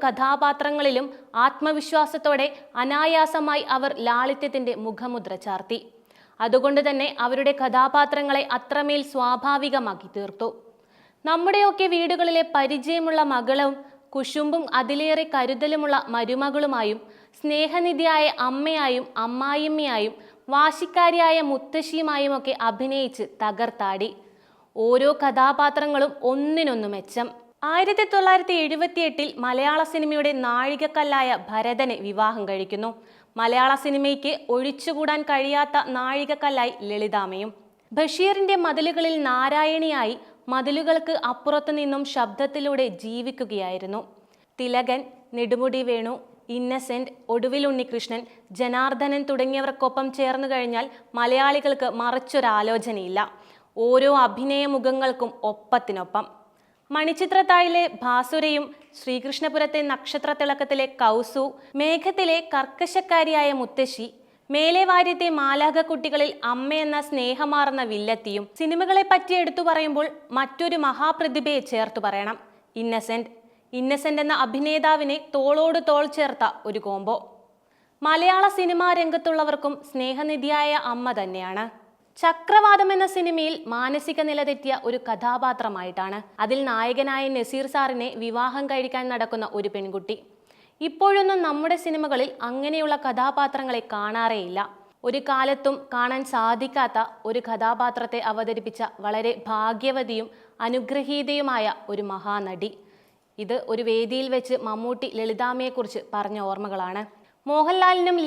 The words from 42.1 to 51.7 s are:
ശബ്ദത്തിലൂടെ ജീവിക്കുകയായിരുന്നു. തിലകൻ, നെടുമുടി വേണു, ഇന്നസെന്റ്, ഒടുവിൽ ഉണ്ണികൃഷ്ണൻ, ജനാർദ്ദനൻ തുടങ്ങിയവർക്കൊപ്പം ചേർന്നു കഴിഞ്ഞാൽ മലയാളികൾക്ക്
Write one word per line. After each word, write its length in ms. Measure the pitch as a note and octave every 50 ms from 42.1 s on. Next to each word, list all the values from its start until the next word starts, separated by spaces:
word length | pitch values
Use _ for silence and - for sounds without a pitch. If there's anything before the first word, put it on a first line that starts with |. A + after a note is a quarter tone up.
| -
ശബ്ദത്തിലൂടെ 720 | C#4 A#3+ A3 G3+ - C#4 C#4 C#4 D4+ C#4+ C#4+ C#4 C4+ B3+ A#3+ F#3+ E3+ -
ജീവിക്കുകയായിരുന്നു. 1000 | A3 A3+ A#3+ A#3+ B3+ B3+ C4 B3+ G3+ G#3+ G3+ F#3+ F3+ F#3 F#3 F#3 F#3 G3 G#3+ - - - - _ _ _ _ _ _ _ -
തിലകൻ, 400 | B3+ B3 B3 B3 B3 B3 B3 C4 C#4 C4+ - - - _ - A#3+
നെടുമുടി 460 | A#3+ A3+ A#3+ A#3 B3+ C4 B3 C4 C4 A#3+
വേണു, 240 | A#3+ A3+ A3+ A3+ B3+ - - - - _ _ - A#3+ B3
ഇന്നസെന്റ്, 580 | B3 B3 B3+ C4 B3+ - B3 B3 C4 - - - - - A#3
ഒടുവിൽ 280 | A#3+ A3 C4 B3 C#4+ C#4 C#4+
ഉണ്ണികൃഷ്ണൻ, 500 | C4+ C4 B3 B3+ B3 A#3 A3+ - A#3 A3 - - - - _ _ F#3+ F3+
ജനാർദ്ദനൻ 640 | B3+ B3 A#3+ B3 C4 C4+ C4+ A#3+ C#4+ C#4 C#4 C#4+ C#4+ C#4+
തുടങ്ങിയവർക്കൊപ്പം 760 | C#4 C4 B3+ C4 C4+ C4+ C4+ C4+ C4 C4+ - C4 C4 C4+ C4+ C4+ C4 C4+
ചേർന്നു 280 | C#4 C4 B3+ C4 C#4 C4+ C4+
കഴിഞ്ഞാൽ 320 | C4 B3 A#3+ A#3+ A3+ A#3+ C4+ - - - _ - A#3+
മലയാളികൾക്ക് 680 | A#3+ A#3+ B3+ C4 C4+ C#4 C#4+ D4 C#4+ D4